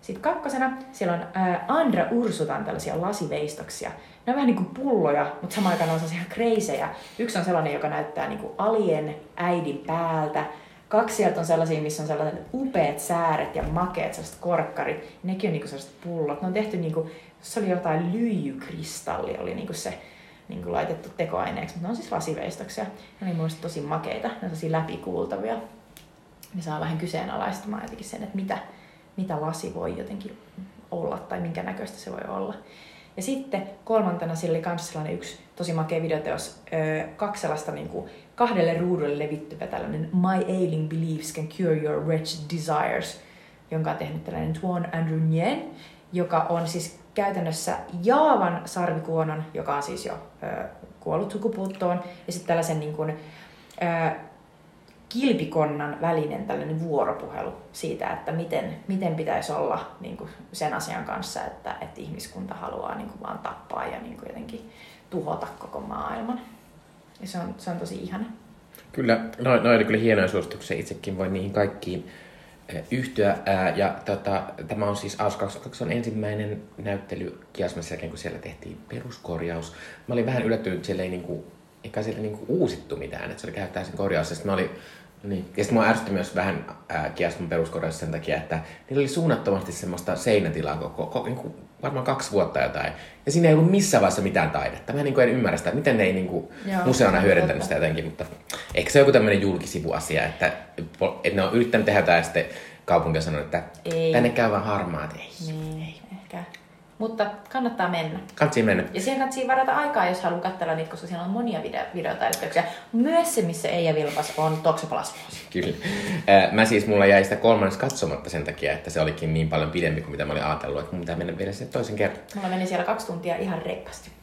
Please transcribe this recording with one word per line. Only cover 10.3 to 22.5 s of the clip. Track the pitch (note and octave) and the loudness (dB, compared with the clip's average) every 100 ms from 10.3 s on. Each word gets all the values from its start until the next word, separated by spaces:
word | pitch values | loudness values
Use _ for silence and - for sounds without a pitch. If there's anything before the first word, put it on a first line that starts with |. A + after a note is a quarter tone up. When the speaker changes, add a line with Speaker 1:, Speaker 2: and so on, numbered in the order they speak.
| D#3 D3+ - - - - | -2 -4 -8 -18 -20 2
Speaker 1:
Kaksi | G#3+ A#3 - | 2 2 4
sieltä | F#3 F#3 | 2 2
on | E3 | 2
sellaisia, | E3 D#3+ D#3 | 4 4 2
missä | D3+ - | 0 -4
on | D#3 | -2
sellaiset | D3 D#3 - - | 0 0 -4 -6
upeat | B3+ C4+ F#3 D3 D3 | -4 0 2 2 0
sääret | - E3+ E3 D#3 - - | 0 2 4 2 0 -2
ja | |
makeat | D3+ D#3+ F#3 E3+ - | 0 0 0 -2 -4
sellaiset | - D#3+ - | -4 -10 -6
korkkarit. | F3 E3 D#3+ - C#3+ - - - | 0 2 0 -2 -4 -4 -8 -8
Nekin | F3+ F#3 G#3 | -4 -2 0
on | |
niinku | D#3+ C#3+ | -2 -4
sellaiset | C#3 - - | -12 -14 -14
pullot. | F3 E3+ D3 C#3+ | -8 -4 -2 -2
Ne | F#3 | -2
on | |
tehty | F#3+ G#3+ F#3 | 0 -2 -2
niinku, | E3 D#3+ D#3+ - - - | -2 -2 -4 -8 -20 -20
se | - A3+ | -8 -2
oli | F#3+ | 0
jotain | F3+ E3 D#3 F3 | 0 2 0 0
lyijykristalli, | G#3 A#3 F#3+ C#3 C3 - D#3+ - - - E2+ - - | 0 0 0 -2 -6 -10 -10 -10 -8 -6 -4 -4 -4
oli | F2+ | -4
niinku | - - | -6 -6
se | - F#2+ F2 - - - - - | -6 -8 -10 -14 -20 -20 -20 -12
niinku | - F2 | -10 -4
laitettu | E2+ - E3 - - | -2 -2 -4 -8 -6
tekoaineeksi, | E3 F2+ - - - | -2 0 -2 -4 -6
mut | E3+ | -6
ne | F3 | -6
on | A#3 | -6
siis | - | -4
lasiveistoksia. | - D#3+ D#3 - | -4 -4 -4 -6